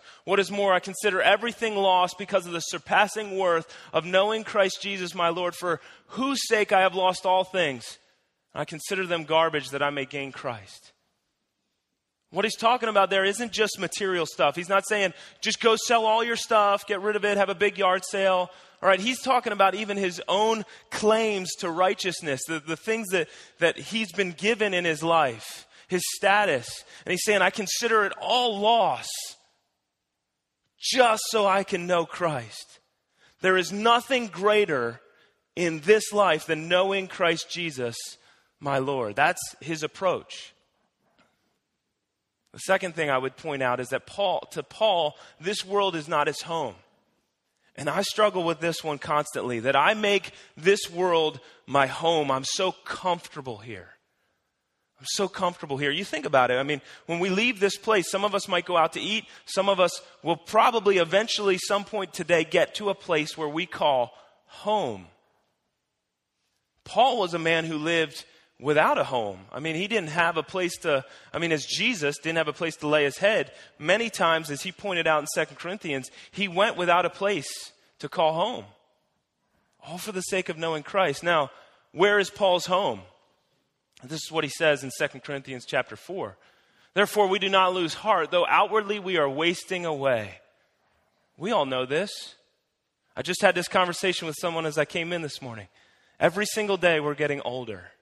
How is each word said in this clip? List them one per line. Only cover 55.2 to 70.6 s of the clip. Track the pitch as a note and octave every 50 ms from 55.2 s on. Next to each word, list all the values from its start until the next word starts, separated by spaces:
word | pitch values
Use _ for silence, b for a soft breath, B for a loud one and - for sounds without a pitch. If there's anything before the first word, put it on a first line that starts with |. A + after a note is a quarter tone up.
| G3+ F3+
comfortable | - - F#3+ F3 F3 - E3+ C#3+ C#3
here. | C3 D3 C#3
You | C#3+ F3 G3
think | - D#4 D#4 C4+
about | D#3 C#3+ C3 B2 B2
it. | B2
I | B2+ C#3
mean, | C#3+ D3+ C#3 B B B B B
when | - E3+ E3+
we | F#3 G3
leave | F#3 G3+ A#3 B3+ A3+ F#3
this | G3+ G3 -
place, | - - A3 A3 F#3+ D#3+ -
some | - G3 G3+
of | G#3 G3
us | F#3+ - G3+
might | F#3 F3 E3+
go | - F3+
out | E3 D#3+ E3 -
to | -
eat. | A2+ F#3 G#3+ A3+ - B B B B
Some | - - G3 F#3+ G3+
of | G3 F3+
us | F3+ E3+ - - B B B B -
will | D#3 E3+
probably | D#3 - - - A3 A3+ B3+ A#3 A3+ F#3+ G3+ G3+ F3+
eventually, | E3 D#3+ F3+ G3 A3 A3+ - G#3+ G#3 G3 F#3+ F3+
some | - - G3+ G#3 G3
point | - - G#3 F#3+ D#3+ -
today, | - E3+ D3+ F3 D#3+
get | D#3+ D#3+ - E3+ D#3 - -
to | - G#3+ G3+
a | F#3+
place | - - - E3+ D#3 D3 - -
where | D#3+ D#3
we | D3 D3 E3 F3+
call | - - - E3+ D3 C3+ B2+ A#2+ A#2 b b b b b b b
home. | _ - - - G#3 G#3+ G#3 E3+ B2+ G#2 F#2+ F2 D#2+ _ _ _ _ _ _ _ _ _ _ _ _ _ _ _ _ _ _ _ _ _ _ _ _ _ _ _ _ _ _ _ _ _ _
Paul | _ - - G3+ B3 C4+ B3+ A#3
was | F#3+ E3+ E3+
a | E3+
man | D#3+ E3 E3 E3 D#3+
who | D#3+ D#3
lived | D3+ D3+ E3 E3+ E3 D#3+ D3 - - - b b b b b b -
without | B2 C#3+ D3+ D3+ E3 B3 D4 G3
a | C3+
home. | - C3+ A#2+ G#2+ G2+ F#2+ F#2+ F#2+ -
I | - B2+
mean, | D3+ D#3+ D#3
he | E3 G3+
didn't | G3+ A3+ G#3 E3+ D3+
have | D3 F3 E3+ E3 E3
a | D#3+
place | D3 - - F#3